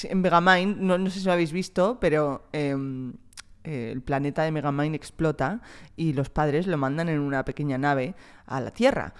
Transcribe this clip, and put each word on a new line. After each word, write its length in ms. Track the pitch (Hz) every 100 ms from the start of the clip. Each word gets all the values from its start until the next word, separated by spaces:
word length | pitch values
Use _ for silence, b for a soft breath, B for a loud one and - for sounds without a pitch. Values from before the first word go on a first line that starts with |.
| -
en 160 | 190
Megamind, 560 | 180 170 180 180 190 202
no, 200 | 190 180
no 120 | 190
sé 100 | 190
si 60 | 190
lo 80 |
habéis 180 | 175 165
visto, 480 | 175 180 - 190 247
pero, 480 | 175 151 147 135 -
em, 600 | 156 143 139 135 131 127 - - - - -
eh, 280 | - 143 113
el 100 | 135
planeta 420 | - 139 143 139
de 80 | 160
Megamind 440 | 156 143 139 151 156
explota 640 | - - 160 143 135 226 B B B -
y 180 | 165
los 160 | 135 135
padres 380 | - 151 143 185
lo 100 | 156
mandan 320 | 135 151 170
en 100 | 151
una 240 | 143 135
pequeña 340 | 131 139 147 131
nave 380 | 143 139 127 - B B -
a 160 | 135
la 100 | 120
Tierra. 420 | - 247 220 - -